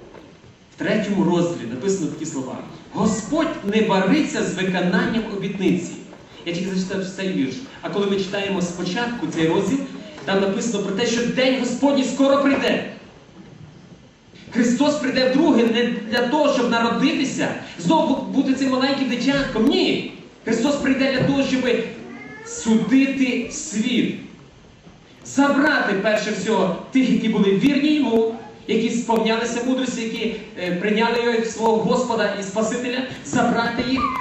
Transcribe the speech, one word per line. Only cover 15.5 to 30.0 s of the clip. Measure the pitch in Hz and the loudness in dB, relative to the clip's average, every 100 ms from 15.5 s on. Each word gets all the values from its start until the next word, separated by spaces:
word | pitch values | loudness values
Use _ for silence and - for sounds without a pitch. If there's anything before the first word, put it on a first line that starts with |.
| 226 | 6
не | 226 220 240 - - | 4 2 0 -2 -2
для | 240 240 | -2 0
того, | 302 277 | 2 2
щоб | 254 233 | 2 2
народитися, | 226 240 233 277 330 269 180 135 - - - | 2 2 2 2 2 -2 -2 -4 -4 -10 -6
знову | 170 311 - 262 - | 2 4 4 0 -2
бути | 233 277 | 0 2
цим | 262 269 | 2 2
маленьким | 254 269 269 262 | 2 2 0 0
дитятком. | 247 269 277 254 220 254 | 0 0 0 0 2 2
Ні. | 370 320 - - - - - | 4 2 0 -4 -12 -20 -12
Христос | 220 233 294 | -2 0 2
прийде | 285 269 262 269 | 0 2 2 2
для | 254 269 | 2 2
того, | 277 | 2
щоб | 262 254 247 - - - - - - - - | 2 0 2 0 -2 -10 -14 -16 -16 -16 -14
судити | - 226 214 175 269 269 269 254 226 - | -6 2 2 6 4 4 2 0 0 -4
світ. | - - 208 247 240 - - - - - - - - - - - - | -8 -6 -2 0 2 0 -2 -12 -20 -20 -20 -20 -20 -20 -20 -20 -20
Забрати, | - - 277 269 302 - - 196 | -6 2 4 4 2 2 0 0
перше | 214 214 214 | 2 0 0
всього, | - 226 196 180 - - | -4 0 2 0 -2 0
тих, | 269 240 | 2 4
які | - 220 | 2 2
були | 202 196 | 2 4
вірні | 196 277 285 302 | 4 4 4 4
йому, | 302 233 226 226 233 - - - | 4 4 4 2 -2 -14 -14 -2
які | 226 240 | 0 0
сповнялися | - - 220 220 226 240 247 | -2 0 0 2 0 -2 -4
мудрості, | 254 262 254 226 | -2 -2 -2 -4